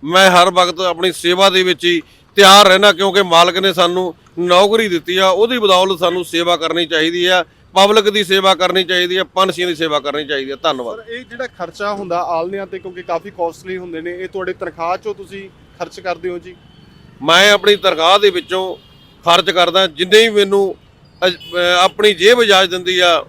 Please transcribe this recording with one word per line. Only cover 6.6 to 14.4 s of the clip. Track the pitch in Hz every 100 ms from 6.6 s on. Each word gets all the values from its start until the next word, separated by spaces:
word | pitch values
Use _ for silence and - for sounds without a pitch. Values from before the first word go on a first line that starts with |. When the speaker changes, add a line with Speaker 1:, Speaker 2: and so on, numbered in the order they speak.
| 160 165 160
Speaker 1:
ਚਾਹੀਦੀ | 160 160 175 175
ਆ, | 185 165 _ _
ਪਬਲਿਕ | 185 202 214 208
ਦੀ | 208
ਸੇਵਾ | 180 190 190 180
ਕਰਨੀ | 180 180
ਚਾਹੀਦੀ | 175 180 180 185
ਆ, |
ਪੰਛੀਆਂ | 185 185 190 160 180
ਦੀ | 156
ਸੇਵਾ | 165 147
ਕਰਨੀ | 139 147 147
ਚਾਹੀਦੀ | 143 135
ਆ। | 135
ਧੰਨਵਾਦ। | 165 131 120 220
Speaker 2:
ਸਰ, | 220
ਇਹ | 233 254
ਜਿਹੜਾ | 240 254
ਖਰਚਾ | - 170 165 202
ਹੁੰਦਾ | 202 185 170
ਆਲ੍ਹਣਿਆਂ | 160 165 175 196 190
ਤੇ, | 190
ਕਿਉਂਕਿ | 190 180
ਕਾਫੀ | 180 165 196
ਕਾਸਟਲੀ | 185 170 160 185 185
ਹੁੰਦੇ | 180 160
ਨੇ, | 170
ਇਹ | 180 185
ਤੁਹਾਡੇ | 196